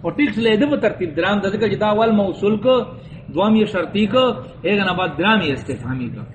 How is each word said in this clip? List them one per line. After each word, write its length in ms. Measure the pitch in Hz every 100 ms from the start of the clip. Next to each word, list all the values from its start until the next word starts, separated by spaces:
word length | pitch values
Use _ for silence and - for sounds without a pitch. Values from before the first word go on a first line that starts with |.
اور 100 | 170
ٹھیک 180 | - 294
سے 120 | 208
لے 140 | 226 214
دم 200 | 294 285
ترتیب 420 | 214 202 175 147
درام 220 | 180 202
دا 100 | 190
دکا 180 | 202 214
جتا 200 | 190 214
اول 240 | 214 226
موصول 460 | 208 196 165 202 214
کو، 220 | 254 254 220 - - - -
دوام 220 | 143 208 220
یہ 100 | 214
شرطی 400 | 185 160 202 208
کو، 220 | 247 254 - - -
ایک 180 | 165 202
نبات 380 | 190 180 185 147
درام 220 | 190 220
یہ 100 | 160
استفہامی 580 | 131 - 123 117 131 120
کو۔ 120 | 110 -